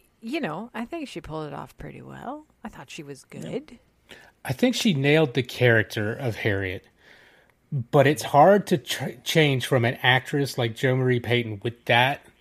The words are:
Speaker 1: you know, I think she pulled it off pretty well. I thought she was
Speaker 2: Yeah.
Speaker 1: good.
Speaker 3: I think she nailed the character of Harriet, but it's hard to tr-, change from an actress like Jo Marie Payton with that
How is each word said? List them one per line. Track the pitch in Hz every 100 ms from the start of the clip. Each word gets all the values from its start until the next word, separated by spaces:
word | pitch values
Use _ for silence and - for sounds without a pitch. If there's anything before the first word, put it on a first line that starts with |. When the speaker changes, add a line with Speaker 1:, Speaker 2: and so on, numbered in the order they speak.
| _ _
Speaker 1:
you | 226 311
know, | 202 151 233
I | 220 240
think | 339 277
she | 170
pulled | 151 156 151
it |
off | 143 - _
pretty | 151 139
well. | 131 135 - 294 302 _
I | 220
thought | - 147
she | -
was | 143 131 -
Speaker 2:
Yeah. | -
Speaker 1:
good. | 160 214 302 240 _ _ _ - - _
Speaker 3:
I | -
think | 127 247 240
she | 233
nailed | 147 139 156 160
the | -
character | 123 - 123 113 107 - 104
of | 113 127 101
Harriet, | 113 98 95 90 _ _ _ _ _ _ _ _ _
but | 143 113 147 135
it's | 151
hard | - 143 165 202 -
to | 165
tr-, | - - 135 -
change | - 160 151 135 -
from | 131 117
an | -
actress | 127 127 - 147 135 -
like | 117 110
Jo | 135 127
Marie | 127 123
Payton | 101 120 113 104
with | 120 - -
that | 120 127 143 - _